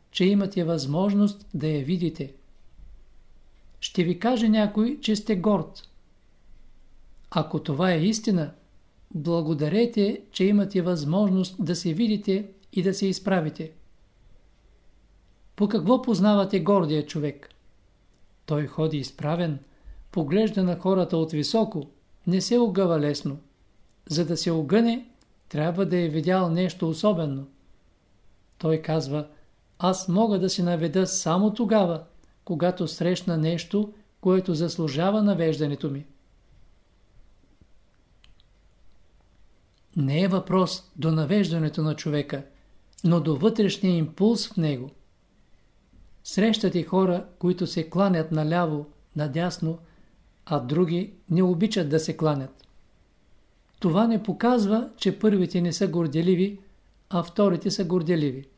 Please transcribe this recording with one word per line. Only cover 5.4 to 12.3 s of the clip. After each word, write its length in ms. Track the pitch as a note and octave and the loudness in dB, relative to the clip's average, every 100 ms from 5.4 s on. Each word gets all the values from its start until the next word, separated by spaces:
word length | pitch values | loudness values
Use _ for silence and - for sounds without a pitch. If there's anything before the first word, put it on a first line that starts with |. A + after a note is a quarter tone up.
| F#3+ G3 D#3 - - - - _ _ _ - - - - - - - - - | 2 0 -2 -12 -20 -20 -20 _ _ _ -20 -20 -20 -20 -20 -20 -20 -20 -6
Ако 320 | - D#3 D#3+ | -4 -2 -4
това 300 | - C#3 F#3 | -4 0 2
е 80 | E3 | 2
истина, 520 | F3+ A3 A3+ F3+ D3 - _ - _ _ - | 2 0 0 0 -2 -8 _ -20 _ _ -12
благодарете, 1080 | D#3+ D3 E3+ D#3 D#3 D3+ G3 A#3 G#3+ G3+ C#4 - | -8 -2 -2 0 -2 0 2 2 2 0 -2 -10
че 120 | - | 0
имате 380 | G3 G#3 G3 F#3 | 2 4 2 0
възможност 720 | F3 F3 D3 F3+ G#3 F#3+ F#3 - | 0 -2 0 0 2 2 0 -4
да 180 | E3 E3+ | -4 -2
се 180 | F3+ | -2
видите 540 | D#3+ A3+ G#3 G3+ | 0 0 0 0